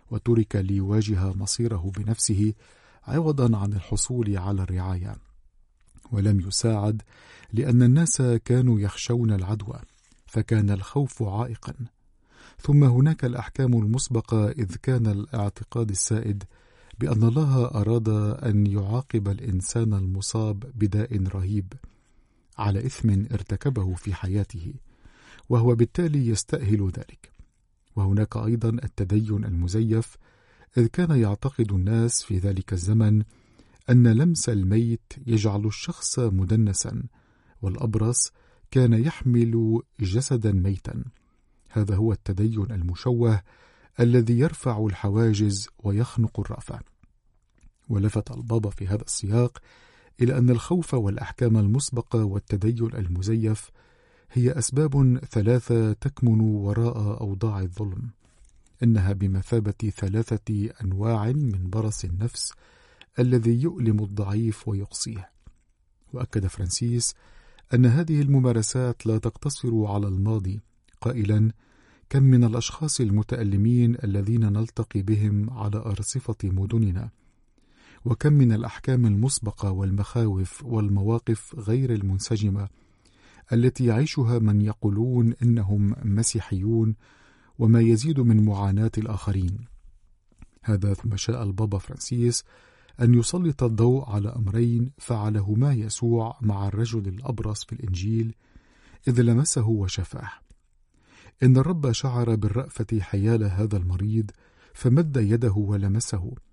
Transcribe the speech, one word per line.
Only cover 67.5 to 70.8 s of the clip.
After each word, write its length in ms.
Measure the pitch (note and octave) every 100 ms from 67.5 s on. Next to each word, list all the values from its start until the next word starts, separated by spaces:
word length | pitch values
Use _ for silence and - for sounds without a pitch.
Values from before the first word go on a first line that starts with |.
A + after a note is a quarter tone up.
| - -
أن 120 | B2 B2+
هذه 360 | C3 E3 D3+
الممارسات 840 | C#3 C#3 B2+ A#2 G#2 C3 B2+ A#2 A2
لا 120 | A2
تقتصر 680 | A#2 - D3 - B2 A2+ G#2
على 220 | G2+ G2+
الماضي، 540 | F#2+ G2 A2 F#2 G#2 - _